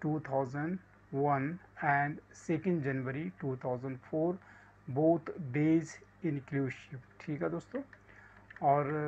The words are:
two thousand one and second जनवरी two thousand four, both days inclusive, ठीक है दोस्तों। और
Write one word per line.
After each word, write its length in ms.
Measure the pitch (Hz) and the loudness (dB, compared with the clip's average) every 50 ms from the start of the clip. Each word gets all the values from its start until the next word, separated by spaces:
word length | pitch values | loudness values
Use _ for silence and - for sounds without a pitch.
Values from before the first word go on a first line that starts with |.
two 180 | - 151 156 156 | -2 0 0 0
thousand 580 | 147 139 135 135 135 120 135 143 151 165 185 185 - - - - - - 143 | -2 0 0 0 0 0 -2 -4 -4 -4 -4 -6 -8 -14 -20 -20 -12 -4 -2
one 440 | 135 143 147 143 135 135 151 175 180 - - - - 165 | 2 2 4 4 2 0 -2 -4 -8 -12 -16 -8 -2 2
and 360 | 147 143 143 143 143 160 - - - - - - - | 2 4 4 2 0 -2 -6 -12 -18 -20 -8 -2 -2
second 320 | 165 151 - 190 175 165 | -2 0 2 2 0 2
जनवरी 500 | 131 139 131 135 127 131 131 147 165 185 - - | 2 0 -2 -2 -2 -4 -4 -4 -6 -8 -8 -6
two 140 | 165 135 131 | -4 -4 -4
thousand 420 | 127 - 131 123 123 127 135 131 | -2 -2 -2 -2 -2 -4 -6 -8
four, 420 | 127 - - - 156 160 175 180 185 - - - - - - - - - - | -10 -8 -4 -2 0 0 0 0 -4 -10 -18 -20 -20 -20 -20 -20 -14 -10 -4
both 380 | 123 143 156 160 170 160 - - - - 151 127 | 0 4 4 6 4 4 0 -4 -8 -8 -8 -2
days 400 | 120 147 151 156 160 165 156 - - - - - - - - | 0 2 4 4 4 4 2 -2 -8 -18 -20 -20 -12 -6 -4
inclusive, 760 | 165 143 139 127 - 143 139 139 123 127 - - - 143 127 - - - - | -2 -2 -4 -4 -2 -2 0 0 -2 -4 -8 -12 -14 -16 -16 -16 -18 -20 -12
ठीक 240 | - 160 147 143 175 | -8 -6 -4 -2 -2
है 60 | 165 | -2
दोस्तों। 320 | 170 165 - - - 277 277 - - - - - - - - - - - - - - - | -4 -6 -6 -6 -8 -8 -8 -10 -16 -20 -20 -20 -20 -20 -20 -20 -20 -20 -20 -20 -6 2
और 240 | - 143 139 147 147 139 151 151 151 | 4 4 6 4 4 0 -2 -2 -2